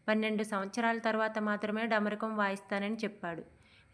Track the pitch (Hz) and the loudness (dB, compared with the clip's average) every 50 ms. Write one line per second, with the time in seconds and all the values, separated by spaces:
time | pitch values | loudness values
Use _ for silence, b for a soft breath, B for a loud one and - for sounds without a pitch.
0 | - 214 214 220 220 220 220 208 214 214 208 190 196 196 - 240 233 226 226 226 | 0 2 2 2 2 2 2 0 0 0 -2 -2 -2 -2 -2 0 2 2 2 2
1 | 226 226 214 220 220 220 220 220 214 208 208 208 - 208 208 220 233 226 220 208 | 0 0 2 2 2 2 0 0 0 0 0 0 0 -2 0 0 0 2 2 2
2 | 208 208 208 214 220 220 214 208 202 196 196 196 - - 208 202 202 208 226 220 | 2 2 -2 -2 -4 -2 0 0 0 0 0 -2 -4 -4 -2 -2 0 -2 -2 -2
3 | 220 202 - - - 170 170 160 - - - b b b b b b b | -2 -4 -4 -4 -6 -6 -6 -6 -8 -14 -18 b b b b b b b